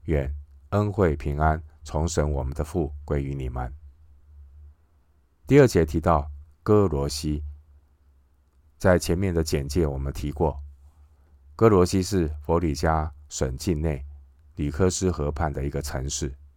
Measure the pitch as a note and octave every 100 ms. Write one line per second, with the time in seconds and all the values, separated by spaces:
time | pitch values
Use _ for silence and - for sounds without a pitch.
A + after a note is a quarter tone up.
0 | - D2 C#2 D2 - - - G#2 G#2 G2+
1 | F2+ D2 D2 D2 D#2 D#2 - - - D#2
2 | E2 E2+ D2+ C#2+ C2 C#2 D2 F2+ D2 -
3 | - D2 C#2 C#2 B1+ A#1+ B2 - - -
4 | - - - - - - - _ _ _
5 | _ _ _ _ - C#3 C3 F#2 D#2+ E2
6 | F2 D#2 C#2 - - _ - G#2 G2 C#2+
7 | C#2 - D#2 D2 D2 - _ - _ _
8 | _ _ _ _ _ _ _ _ G2 F2+
9 | - F2 G2 E2 D#2 D2+ C#2 E2 D2+ C2+
10 | C#2 - D2 C#2+ D#2 - - - - _
11 | - _ _ _ - - A2+ G2 F2+ G2
12 | F2+ G2 D#2 D2 - E2+ E2+ C#2+ E2 D#2+
13 | D#2 - - - C2+ C2 - D#2 D#2+ C#2
14 | C#2+ - - _ _ - D2 C#2+ F#2 -
15 | F#2 D#2 D2 D2 D#2 C#2 C#2 C#2+ - C2+
16 | C2+ - D2 C2 -